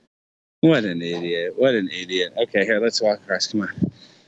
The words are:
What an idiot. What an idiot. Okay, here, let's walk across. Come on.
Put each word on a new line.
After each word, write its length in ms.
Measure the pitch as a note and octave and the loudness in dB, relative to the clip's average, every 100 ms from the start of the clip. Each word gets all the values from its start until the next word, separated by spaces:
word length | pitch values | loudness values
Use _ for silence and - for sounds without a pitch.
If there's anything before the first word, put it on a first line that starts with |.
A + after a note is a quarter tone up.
| _ _ _ _ _ - | _ _ _ _ _ 2
What 200 | D#3+ C#3+ | 4 4
an 160 | G#2 E2+ | 2 -4
idiot. 520 | E2+ E2+ F2 E2+ F2 E2 | -4 -4 -2 -2 -2 2
What 200 | C3+ A2+ | 2 2
an 120 | F#2 | -2
idiot. 400 | F2+ F2 F#2 F2+ G#2+ | -6 -4 -2 -2 -2
Okay, 280 | A#2 G#2 | 0 0
here, 160 | G2+ G#2+ | 0 0
let's 200 | A2+ - | 0 0
walk 180 | A2 G#2 | 0 0
across. 280 | - F#2 - | -2 -4 -2
Come 140 | G#2+ | -4
on. 300 | F#2 - - - - _ | -4 -4 -4 -6 -20 _